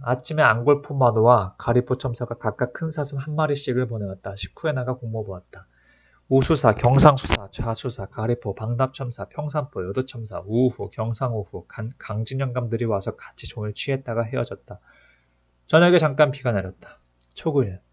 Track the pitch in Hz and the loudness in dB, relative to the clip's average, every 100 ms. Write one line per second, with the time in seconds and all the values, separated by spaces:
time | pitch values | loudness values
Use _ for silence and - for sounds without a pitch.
0 | 120 127 - 156 131 113 120 147 - 139 | -4 -4 -2 2 4 4 4 2 2 2
1 | 123 110 113 120 92 - - 120 123 127 | 2 4 6 6 4 -6 0 0 2 -2
2 | 127 117 123 117 110 - 123 - 160 156 | -4 -6 -8 -6 -6 -4 -4 -4 -6 -4
3 | 143 139 135 151 151 143 143 123 123 117 | -6 -6 -6 -2 0 -2 -2 -2 -2 -4
4 | 101 95 101 98 - - 160 135 123 127 | -6 -8 -10 -10 -12 -6 -4 -4 -4 -6
5 | 113 110 101 92 - - - _ _ _ | -6 -8 -8 -10 -14 -20 -20 _ _ _
6 | _ _ - 135 131 156 123 101 120 135 | _ _ 0 2 4 4 4 4 4 8
7 | 151 135 - - 98 - 117 113 127 117 | 8 6 2 -2 -4 -6 -4 -4 -6 -8
8 | 98 - 113 120 110 95 110 120 131 - | -10 -4 -2 -2 -4 -6 -4 -2 -2 -4
9 | 123 120 101 - 151 147 135 104 92 110 | -10 -8 -10 -8 -6 -4 -6 -6 -4 -2
10 | 131 120 110 87 92 113 127 - 98 - | -4 -6 -10 -10 -2 2 2 0 -8 -4
11 | 113 113 127 113 95 92 - - 110 - | -4 -2 -2 -4 -6 -10 -12 -10 -10 -10
12 | - 107 110 131 135 123 120 113 113 101 | -8 -6 -4 -4 -4 -2 -2 -2 0 0
13 | 101 - - - 120 - 107 101 - 135 | -2 -8 -12 -14 -12 -8 -8 -6 -4 -4
14 | 139 113 113 127 117 - - - _ _ | -2 -4 -2 -2 -4 -8 -14 -20 _ _
15 | _ _ _ _ _ _ - 160 175 175 | _ _ _ _ _ _ 2 6 8 6
16 | 156 139 147 131 131 104 92 - - - | 4 4 2 2 -2 -2 -2 -10 -20 -20
17 | _ _ _ - 165 143 110 90 _ | _ _ _ -8 -2 2 0 -2 _